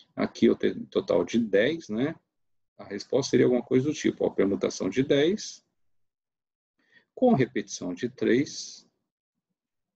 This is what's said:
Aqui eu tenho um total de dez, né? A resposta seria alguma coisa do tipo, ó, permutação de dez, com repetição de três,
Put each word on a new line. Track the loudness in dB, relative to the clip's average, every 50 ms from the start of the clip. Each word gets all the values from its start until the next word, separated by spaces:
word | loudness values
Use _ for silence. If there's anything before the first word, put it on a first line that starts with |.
| _ _ _
Aqui | -6 -6 -6 0 4 4
eu | 4 4
tenho | 4 0 -2 -2 -4
um | -8
total | -6 -4 -2 0 2 2 0 0
de | 0 0 -2
dez, | 0 2 2 2 2 2 0 -4 -8 -8
né? | -6 -4 -4 -4 -6 -8 _ _ _ _ _ _ _ _ _ _ _ -20
A | -16
resposta | -12 -12 -12 -6 -2 -2 -2 0 2
seria | 2 4 4
alguma | 4 2 0 0
coisa | 0 0 0 2
do | 0 -2
tipo, | -2 -2 -2 -2 0 -2
ó, | -2
permutação | 0 0 0 0 0 -2 -2 -4 -4 -4 -6 -4
de | -2 -2 0
dez, | 2 2 2 2 0 0 -2 -6 -10 -16 -18 _ _ _ _ _ _ _ _ _ _ _ _ _ _ _ _ _ _ _ _ _ _ _ _ _ _ _ _ _ _ _
com | 0 2 4 4
repetição | 4 2 0 -2 -6 -6 -6 -8 -10 -8 -8 -8
de | -6 -8 -8
três, | -6 -2 0 2 2 2 2 -2 -6 -14 -16 -16 -18 -20 -20 _ _ _ _ _ _ _ _ _ _ _ _ _ _ _ _ _ _ _ _ _ _